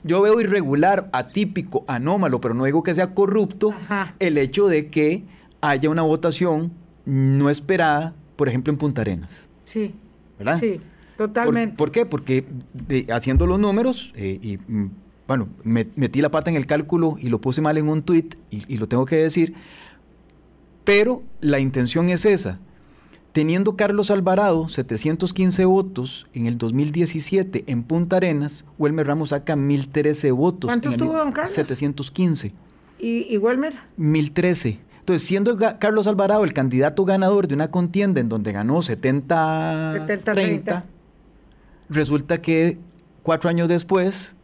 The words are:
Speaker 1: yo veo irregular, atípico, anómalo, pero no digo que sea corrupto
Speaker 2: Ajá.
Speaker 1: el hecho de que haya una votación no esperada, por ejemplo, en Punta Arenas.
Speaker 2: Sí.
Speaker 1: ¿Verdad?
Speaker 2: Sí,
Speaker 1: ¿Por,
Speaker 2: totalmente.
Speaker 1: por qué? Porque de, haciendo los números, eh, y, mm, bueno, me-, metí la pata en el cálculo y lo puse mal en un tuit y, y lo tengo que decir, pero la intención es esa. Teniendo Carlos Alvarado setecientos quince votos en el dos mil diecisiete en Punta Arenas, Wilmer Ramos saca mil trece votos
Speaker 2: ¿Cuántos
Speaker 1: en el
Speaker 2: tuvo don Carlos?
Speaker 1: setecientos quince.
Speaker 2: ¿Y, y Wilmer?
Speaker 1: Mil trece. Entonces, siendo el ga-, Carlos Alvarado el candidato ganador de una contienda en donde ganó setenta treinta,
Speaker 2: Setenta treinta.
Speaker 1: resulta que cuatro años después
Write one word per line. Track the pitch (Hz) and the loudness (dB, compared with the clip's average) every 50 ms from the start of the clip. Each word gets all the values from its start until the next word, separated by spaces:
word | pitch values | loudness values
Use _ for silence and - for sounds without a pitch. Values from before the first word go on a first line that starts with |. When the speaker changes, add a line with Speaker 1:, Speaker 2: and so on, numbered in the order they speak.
| - | -2
Speaker 1:
yo | 151 170 196 | 0 2 4
veo | 202 214 220 233 | 6 6 4 4
irregular, | 214 185 202 202 160 131 139 143 170 190 202 190 196 - - | 4 2 2 0 0 2 2 4 4 4 4 2 0 -4 -4
atípico, | 127 123 - - 196 208 208 - 180 - - - - - | -4 -4 -2 -2 -2 -2 -2 -2 -6 -6 -4 -6 -6 -4
anómalo, | - 127 120 131 160 196 202 175 143 127 120 | -4 -6 -4 -2 -2 0 0 0 0 0 0
pero | 123 117 117 | -2 -2 -2
no | 123 131 | 0 0
digo | 135 143 165 165 | 2 2 2 0
que | 185 165 | 0 0
sea | 175 185 185 185 | 0 0 0 2
corrupto | 196 202 190 202 220 196 - - - 214 214 | 0 2 2 2 0 0 0 -2 -2 -2 -2
Speaker 2:
Ajá. | 208 - - - 208 196 190 - - - | -2 -4 -6 -6 -4 -4 -4 -6 -6 -2
Speaker 1:
el | 190 170 151 | -2 0 2
hecho | 147 135 135 139 202 202 | 2 0 0 2 2 4
de | 190 165 151 151 151 | 4 4 2 0 0
que | - 160 151 151 175 214 - - - - - - - - | 0 2 2 2 0 -2 -6 -14 -20 -20 -20 -20 -12 -4
haya | - 147 143 131 147 151 | -2 0 0 2 2 0
una | 156 165 | 0 2
votación | 160 156 160 156 170 165 147 - 180 175 156 156 165 170 170 - - - - - - | 2 2 0 2 0 -2 0 0 0 0 0 0 -2 -6 -8 -12 -20 -20 -20 -14 -6
no | 135 139 135 135 135 135 139 143 143 | -2 0 2 2 4 4 4 4 2
esperada, | 147 147 143 143 190 180 165 156 147 147 160 165 165 - - - - | 0 0 -2 -2 0 2 2 2 2 0 -2 -4 -10 -14 -20 -18 -4
por | - 143 127 | -2 -2 0
ejemplo, | 117 127 127 151 147 | 0 -2 -2 -2 -2
en | 139 | -2
Punta | 151 143 - 120 | -2 -2 -2 -2
Arenas. | 107 101 87 82 80 - - - - - _ _ _ | -2 -2 -4 -6 -8 -12 -18 -20 -20 -20 _ _ _
Speaker 2:
Sí. | - - - 104 - - - - - - _ _ - - - | -10 -6 -6 -6 -6 -8 -14 -20 -20 -20 _ _ -20 -16 -8
Speaker 1:
¿Verdad? | 101 127 165 170 | -4 -2 -2 0
Speaker 2:
Sí, | 233 220 185 156 - - - - - - - | 0 -2 -4 -4 -10 -18 -20 -20 -20 -20 -6
Speaker 1:
¿Por, | - 214 | -6 -6
Speaker 2:
totalmente. | 214 214 233 240 233 233 233 226 208 - | -2 -2 -2 0 0 0 0 -2 -4 -2
Speaker 1:
por | - 151 151 | -2 -4 0
qué? | 147 - 233 | 0 0 0
Porque | - 151 135 - 131 131 131 131 - 131 123 - - - | 0 -2 -6 -2 0 0 0 0 -4 -12 -14 -14 -14 -16
de, | 127 - - 139 127 - - 117 | -14 -6 -2 -2 -2 0 0 -4
haciendo | 117 - 131 131 - 175 | -2 0 2 2 2 2
los | 180 180 202 | 2 2 2
números, | 208 202 196 220 240 262 247 - - - - | 2 2 2 2 0 0 -2 -4 -8 -14 -12
eh, | 113 98 95 95 95 | -8 -6 -6 -6 -6
y, | 107 107 98 | -6 -8 -8
mm, | 95 - - 110 104 101 95 98 - - - _ _ - | -8 -8 -6 -4 -4 -4 -4 -8 -14 -20 -20 _ _ -6
bueno, | - 135 127 101 - - - - | -4 -2 -2 -2 -6 -10 -8 -2
me-, | 110 113 117 110 113 - | 0 0 0 0 -2 -4
metí | 147 127 - 123 139 | -4 -4 -2 0 0
la | 156 147 | 0 0
pata | 165 156 151 170 | 0 -2 -2 0
en | 165 | -2
el | 143 131 | -2 0
cálculo | - 147 147 147 151 175 170 165 156 151 - | 0 -2 -2 0 0 0 2 2 0 -2 -2
y | 127 120 | -4 -2
lo | 117 107 | -2 -2
puse | - 131 127 151 | -2 -2 -2 0
mal | 156 151 156 | 0 0 0
en | 156 151 | 0 0
un | 151 156 156 | 0 0 -2
tuit | 147 185 175 165 160 165 - - - - | 0 2 2 2 2 0 -12 -18 -16 -12
y, | 107 104 - - 123 | -12 -12 -10 -8 -6
y | |
lo | 107 107 107 | -6 -4 0
tengo | 120 123 135 | 0 0 0
que | 131 165 | 2 2
decir, | 156 160 160 156 170 165 165 165 - - - - - - - - - _ _ _ _ _ _ _ _ _ _ _ _ - _ - - - | 2 2 2 2 2 0 0 -2 -12 -20 -20 -20 -20 -20 -20 -20 -20 _ _ _ _ _ _ _ _ _ _ _ _ -20 _ -20 -4 0
pero | 202 202 202 214 247 247 254 - - - - | 2 4 4 4 2 0 -2 -6 -14 -12 -2
la | - 147 143 139 | 0 0 2 2
intención | 135 131 131 131 123 117 - 165 175 180 | 2 0 0 0 0 0 2 2 2 2
es | 180 170 202 | 2 2 4
esa. | 214 196 185 - - 92 - - - - - - - - - _ - - - _ _ - | 2 2 2 0 -6 -8 -8 -14 -20 -20 -20 -20 -20 -20 -20 _ -20 -20 -20 _ _ 0
Teniendo | 151 151 160 170 190 202 214 202 | 0 2 2 2 2 2 0 0
Carlos | - 208 202 202 208 196 208 | 0 0 0 2 0 2 2
Alvarado | 202 196 175 190 185 196 208 196 165 160 165 | 2 2 2 2 2 4 4 4 2 2 0
setecientos | 165 - - 123 - 117 107 - 151 160 165 190 175 - | -4 -4 -6 -6 -4 -4 -4 -2 -2 -2 0 -2 -4 0
quince | 185 185 185 185 185 185 | 0 0 2 2 4 4
votos | 185 190 196 190 190 190 123 127 127 - - - - - | 4 4 2 2 -2 -6 -8 -8 -8 -10 -14 -18 -12 -8
en | 127 117 | -4 -4
el | 117 120 | -2 -2
dos | 117 117 113 120 | -2 -2 0 0
mil | 135 151 151 | 0 0 0
diecisiete | 147 170 170 165 - 160 - - 196 196 190 190 190 - - | 0 0 0 0 -2 -6 -6 -2 0 0 0 0 -4 -6 -4
en | - 127 120 117 | -2 -4 -4 -2
Punta | - 160 170 175 175 190 | -2 -2 -2 0 2 2
Arenas, | 185 185 175 151 143 147 143 147 - - - - | 2 2 2 0 0 -2 -4 -6 -12 -20 -18 -6
Wilmer | - 151 147 156 160 147 | -2 0 0 0 0 0
Ramos | 143 143 160 151 135 | 0 0 -2 -2 -2
saca | 147 143 - - 156 | -4 -4 -2 -2 -2
mil | 143 139 143 143 139 135 | 0 2 2 0 0 -2
trece | 135 - 151 143 151 147 147 - 139 | -2 -2 0 2 2 0 2 2 0
votos | 127 127 156 180 180 - - | 2 4 2 0 0 -2 -4
Speaker 2:
¿Cuántos | 233 240 240 240 - 240 | -2 -2 0 0 0 0
Speaker 1:
en | 240 | 0
el | - | 0
Speaker 2:
tuvo | 320 320 | 0 0
don | 320 302 277 | 0 -2 -2
Carlos? | 226 294 330 381 392 | -2 -4 -4 -4 -2
Speaker 1:
setecientos | - - - 127 131 143 143 139 - 135 - | -4 -2 -4 -4 -4 -4 -4 -4 -6 -10 -8
quince. | - - 185 170 151 - 120 98 - - - - _ _ _ - - - | -2 0 0 0 0 -2 -6 -10 -12 -12 -20 -20 _ _ _ -20 -14 -8
Speaker 2:
¿Y, | - 233 233 233 - - 226 | -6 -4 -2 -4 -2 -2 -2
y | |
Wilmer? | 202 202 233 254 262 294 311 285 - - - - | 0 0 0 0 0 -2 -4 -6 -12 -20 -16 -8
Speaker 1:
Mil | - 156 151 156 156 151 147 - | -2 0 2 2 2 0 0 -2
trece. | 180 175 180 170 170 - 113 107 - - _ - - | 0 0 2 0 0 -2 -4 -4 -6 -12 _ -20 -10
Entonces, | - - 180 151 - | -2 -2 0 0 0
siendo | - 185 196 202 240 | 0 0 0 2 0
el | 233 | 2
ga-, | 190 226 214 220 - | 2 0 0 0 0
Carlos | 208 208 214 214 196 | 0 2 2 2 2
Alvarado | 214 208 190 196 196 208 214 202 | 2 2 2 2 2 4 2 2
el | 156 - | 0 0
candidato | 135 131 131 123 127 139 151 143 202 190 | 0 -2 0 2 2 2 2 2 0 0
ganador | 185 190 196 190 190 202 202 180 | 2 2 2 2 4 4 4 4
de | 143 139 | 4 4
una | 147 160 160 | 2 0 0
contienda | - 185 175 170 175 196 202 196 180 135 | 0 0 0 0 0 0 2 2 2 2
en | 117 | 0
donde | 110 113 107 104 107 | 0 0 -2 -2 -2
ganó | 101 101 104 120 147 175 | -2 -2 0 2 2 2
setenta | 165 127 110 95 - 131 135 143 135 139 170 165 156 160 160 160 160 160 160 156 160 160 156 | 2 0 -4 -2 0 0 0 0 0 0 0 2 2 2 0 0 -2 -2 -2 -2 -4 -4 -4
treinta, | 151 156 | -6 -4
Speaker 2:
Setenta | - 208 196 - 226 208 | -4 -4 -4 -2 -2 0
treinta. | 196 190 175 165 147 - - 170 180 - - - - _ _ _ _ _ - _ - _ - _ _ _ - - - - - | 0 2 0 0 -2 -2 -4 -4 -4 -6 -10 -20 -20 _ _ _ _ _ -20 _ -20 _ -20 _ _ _ -20 -20 -20 -14 -4
Speaker 1:
resulta | 147 156 147 131 147 147 135 - 170 165 | -2 0 0 2 0 -2 0 -2 -4 -2
que | 170 165 160 160 165 170 170 - - - - - _ _ _ _ - | 0 0 2 4 4 2 0 -2 -12 -20 -20 -20 _ _ _ _ -2
cuatro | 165 160 160 - 165 | -2 0 0 0 0
años | 170 170 170 165 | 0 2 2 2
después | 175 170 170 - 196 185 180 196 190 - - - - _ | 0 0 0 0 2 2 2 0 -2 -4 -10 -14 -16 _